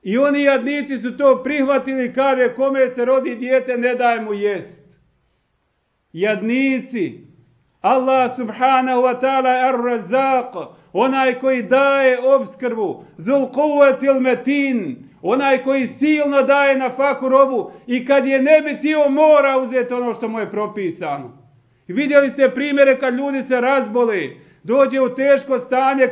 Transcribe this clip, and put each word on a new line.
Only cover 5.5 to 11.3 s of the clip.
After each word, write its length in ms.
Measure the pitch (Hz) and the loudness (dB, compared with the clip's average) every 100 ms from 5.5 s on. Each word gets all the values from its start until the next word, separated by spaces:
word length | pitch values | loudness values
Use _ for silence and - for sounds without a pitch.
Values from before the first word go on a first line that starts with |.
| _ _ _ _ _ _ | _ _ _ _ _ _
Jadnici. 1040 | 160 202 208 220 247 269 262 262 240 156 - - _ _ _ _ _ | -6 -4 -2 -2 -2 0 -2 -6 -6 -6 -8 -20 _ _ _ _ _
Allah, 560 | 190 262 262 262 247 254 | 0 0 0 0 0 -4
subhanahu 640 | 233 214 254 262 262 254 | -10 -2 0 2 0 0
wa 180 | 254 247 | 0 0
ta'ala, 280 | 262 269 262 | -2 0 0
je 240 | 254 254 | 2 0
Ar-Razzaq, 920 | 254 240 240 175 254 269 262 247 - 147 - _ | 0 -2 -4 -2 -2 2 0 -2 -10 -14 -18 _
onaj 420 | 180 262 269 262 | -2 0 2 0